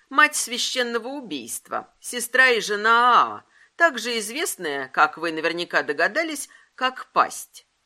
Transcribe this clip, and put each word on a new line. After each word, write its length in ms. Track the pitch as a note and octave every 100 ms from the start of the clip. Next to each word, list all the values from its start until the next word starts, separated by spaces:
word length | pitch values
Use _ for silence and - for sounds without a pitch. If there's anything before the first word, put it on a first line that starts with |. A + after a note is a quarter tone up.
| _
мать 280 | C4+ D4 D4
священного 720 | - A#3 - B3+ A#3+ A#3 A3+
убийства, 840 | C#4+ A#3 D3 A#2 - _ A#2 - _
сестра 500 | - B3 A#3 B3+ C4
и 120 | A#3
жена 640 | F3 G#3 G#3+ A#3 B3 A3 A#2+
Аа, 180 | G#2 _ _ _ -
также 420 | E4+ B3 A3+ A#3
известная, 680 | G3+ B3 F#4 - E3+ C#3 C3+
как 300 | - D#3 -
вы 160 | E3
наверняка 500 | D#3+ D#3+ E3+ E3+ E3+
догадались, 640 | C#3+ D3 F3+ B3 E4 C#4+ - - _ -
как 320 | B3+ B3+ -
пасть. 560 | F3 C3 - - - _ _